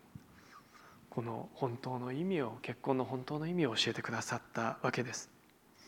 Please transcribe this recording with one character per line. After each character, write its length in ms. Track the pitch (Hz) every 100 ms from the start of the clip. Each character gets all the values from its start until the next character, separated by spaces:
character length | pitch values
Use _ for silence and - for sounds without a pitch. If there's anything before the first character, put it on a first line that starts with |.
| - - - - - - - - - - -
こ 100 | -
の 300 | 117 117 -
本 260 | - 131 117
当 160 | 127 127
の 120 | 123
意 140 | 131
味 160 | 185 180
を、 160 | 120 120
結 160 | - 120
婚 160 | 143 131
の 80 |
本 200 | 117 127 127
当 120 | 151
の 80 | 160
意 60 |
味 140 | 180 143
を 80 |
教 160 | 110 -
え 20 |
て 80 | 113
く 100 | 113
だ 120 | 113
さ 140 | - 120
っ 60 | -
た 240 | - 113 -
わ 100 | 131
け 120 | -
で 100 | 123
す。 160 | - - - - - - -